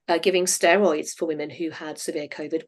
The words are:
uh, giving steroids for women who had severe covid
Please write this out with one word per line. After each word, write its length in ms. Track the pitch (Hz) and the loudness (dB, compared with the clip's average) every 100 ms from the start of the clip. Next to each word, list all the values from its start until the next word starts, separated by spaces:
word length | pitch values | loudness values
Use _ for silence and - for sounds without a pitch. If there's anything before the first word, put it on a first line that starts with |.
| - | -2
uh, 80 | 170 | 2
giving 280 | 196 180 185 | 4 2 2
steroids 680 | - 190 190 196 151 156 - | 2 4 6 4 2 -4 -6
for 100 | 165 | -4
women 240 | 151 151 | -4 -6
who 200 | - 165 | -6 -8
had 280 | 151 156 151 | -6 -12 -8
severe 300 | - 151 147 | -8 -6 -8
covid 360 | - 151 160 | -10 -6 -6